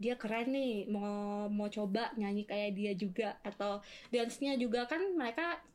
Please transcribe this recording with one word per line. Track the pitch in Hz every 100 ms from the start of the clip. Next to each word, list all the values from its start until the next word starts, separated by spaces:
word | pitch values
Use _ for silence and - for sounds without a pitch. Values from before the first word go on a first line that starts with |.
dia | 220 240
keren | 214 226 240
nih, | 269 262 214 196
mau, | 208 208 208 202 208 208
mau | 208 208
coba | 214 202 202 233 226
nyanyi | 202 202
kayak | 214 202 208
dia | 196 208 185
juga." | 202 185 208 - 202
Atau | - 202 202 - - -
dance-nya | 240 233 - 277 269
juga | 240 240 240
kan | 320 392
mereka, | 349 240 233 339 320 -